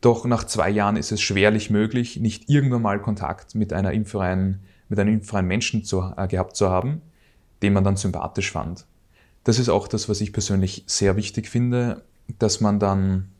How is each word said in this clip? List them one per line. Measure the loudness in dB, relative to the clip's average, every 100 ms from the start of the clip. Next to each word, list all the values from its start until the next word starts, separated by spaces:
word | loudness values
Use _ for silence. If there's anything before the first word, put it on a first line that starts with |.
Doch | 4 2 2
nach | -2
zwei | -2 -2 0
Jahren | 2 2 0
ist | -2
es | -2
schwerlich | 0 4 4 4 2
möglich, | 2 2 0 -4 -2
nicht | -2 -4 0
irgendwann | 2 2 0
mal | 0 -2
Kontakt | -2 -4 -4 -8 -8 -4
mit | -2
einer | 0 0
impffreien, | -2 -2 -2 -2 0 0 -2 -8 _ _
mit | 0
einem | 2 2
impffreien | 0 -2 0
Menschen | 0 -2 -4
zu, | -2 -2 -2 -4
äh, | -4
gehabt | -2 -2 0
zu | 2
haben, | 2 0 -4 -8 _ _ _ _ _
den | 2
man | 4
dann | 2 0
sympathisch | -2 -4 -6 -4 -4
fand. | -4 -8 -10 -16 _ _ _ _ _ 0
Das | 2
ist | 4
auch | 2 0
das, | -6 -4
was | -4
ich | -2
persönlich | -4 -2 0 0 -4 -6
sehr | 0 2 0
wichtig | -2 -6 -4
finde, | -2 0 0 -2 -4 -12 _ _ -2
dass | 0 2
man | 2 2
dann | 2 2 2 0 -2 -14